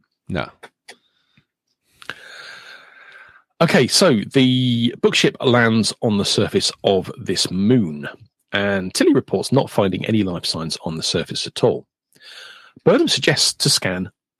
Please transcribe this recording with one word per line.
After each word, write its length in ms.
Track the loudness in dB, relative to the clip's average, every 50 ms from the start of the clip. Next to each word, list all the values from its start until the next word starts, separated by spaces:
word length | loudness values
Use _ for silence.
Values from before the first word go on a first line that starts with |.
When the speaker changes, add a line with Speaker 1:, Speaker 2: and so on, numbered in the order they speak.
| _ _ _ _ _
Speaker 1:
No. 220 | -8 -6 -6 -6 -8 -12 _ -20 -20 _ _ _ -20 -20 _ _ _ _ _ _ _ _ _ _ _ _ _ _ _ _ _ _ _ _ -20 -18 -18 -18 -18 -18 -20 -20 -20 -20 -20 -20 -20 -20 -20 -20 -20 -20 -20 -20 -20 -20 -20 -20 -20 -20 -20 -20 -20 _ _ _ 0
Speaker 2:
Okay. 260 | 0 2 4 2 2
So 320 | 2 2 2 4 4 4 2 0 0 2
the 600 | 4 4 4 4 2 2 0 0 0 0 -2 -2 0
bookship 360 | 0 0 2 2 2 0 0 0
lands 520 | 0 2 4 4 4 4 4 2 0 0 -2 -2
on 160 | -2 0 0
the 80 | 0 0
surface 460 | 0 0 0 0 0 0 -2 -2 -2 -6 _ 0
of 280 | 0 0 0 0 -4 -12
this 320 | -12 -8 -6 -4 -4 -4 -4
moon, 580 | -2 0 0 2 2 2 0 -2 -4 -10 -12 -14 -16 -18 -20 _ _ _ _ -6
and 420 | -4 -2 -2 0 -2 -2 -4 -4 0
Tilly 200 | 2 4 4 4
reports 380 | 2 0 0 -4 -4 -2 0
not 180 | 0 0 0 0
finding 360 | 0 0 0 0 0 -2 -2
any 180 | 0 0 0 0
life 220 | 0 -4 -6 -6
signs 320 | -6 -6 -6 -6 -8 -8 -8 -8
on 140 | -8 -8
the 60 | -6 -4
surface 440 | -4 -2 -2 -4 -4 -6 -8 -8
at 160 | -8 -4 0 0
all. 220 | 0 0 0 -6 _ _ _ _ _ _ _ -20 -20 -20 -20 -20 -20 -20 -20 -20 -20 _ -2 2
Burnham 240 | 2 4 4 2
suggests 460 | 0 0 0 0 0 2 2 0 -2 -2
to 160 | 0 0 0
scan 420 | 0 0 -2 -4 -4 -4 -6 -8 _ _ _ _ _ 2